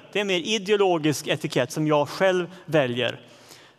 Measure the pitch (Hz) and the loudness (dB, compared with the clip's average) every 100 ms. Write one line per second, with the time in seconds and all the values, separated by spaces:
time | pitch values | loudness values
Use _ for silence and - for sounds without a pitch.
0 | - 196 202 180 160 220 185 208 196 170 | -6 -4 -2 -2 0 -2 2 2 4 2
1 | 151 135 - 165 156 - 123 160 151 151 | 0 -2 -2 -4 -2 0 -2 -2 0 2
2 | 143 - 190 185 175 - - 156 127 120 | 0 0 2 2 -2 -10 -2 0 0 0
3 | 117 120 - - - - - | -4 -6 -14 -20 -20 -20 -20